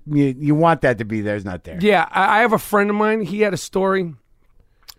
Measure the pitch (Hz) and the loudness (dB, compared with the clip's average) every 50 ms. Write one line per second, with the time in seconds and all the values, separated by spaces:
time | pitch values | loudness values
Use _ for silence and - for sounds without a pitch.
0 | - 147 147 143 143 139 127 127 147 143 147 151 165 165 165 143 - 135 123 98 | -6 -2 0 2 2 2 0 -2 0 0 2 4 4 2 2 2 2 0 0 0
1 | 113 104 110 110 101 104 104 104 95 98 90 85 - 87 - 175 180 208 202 175 | -4 -6 -4 -4 -2 -2 -4 -4 -4 -6 -10 -10 -12 -12 -8 -2 0 2 2 2
2 | 165 - - - 190 196 208 208 240 240 220 202 - - - 208 202 208 208 208 | 2 0 0 0 0 2 2 2 2 2 2 0 -2 0 0 0 2 2 0 0
3 | 214 214 220 226 214 156 196 208 214 208 185 160 - - - 190 190 190 190 190 | 0 0 0 -2 -4 -4 -2 0 0 0 0 -2 -6 -6 -4 -2 0 0 0 0
4 | 185 170 147 - _ _ _ _ _ _ _ _ _ _ _ _ _ - - | -2 -4 -8 -14 _ _ _ _ _ _ _ _ _ _ _ _ _ -20 -16